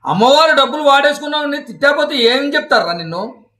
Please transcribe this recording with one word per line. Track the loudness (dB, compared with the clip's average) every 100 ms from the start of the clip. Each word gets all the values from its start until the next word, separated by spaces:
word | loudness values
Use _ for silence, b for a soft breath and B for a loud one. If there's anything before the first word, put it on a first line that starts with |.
| -4
అమ్మవారు | 0 4 4 4 2
డబ్బులు | 0 0
వాడేసుకున్నావు, | 2 4 2 -2 -6 -4
నేను | -4 -8
తిట్టకపోతే | -10 -2 0 0 -2 0
ఏం | 0 0 -2
చెప్తారా | -4 0 0 0
నిన్ను? | -6 -8 -10 -10 -14 _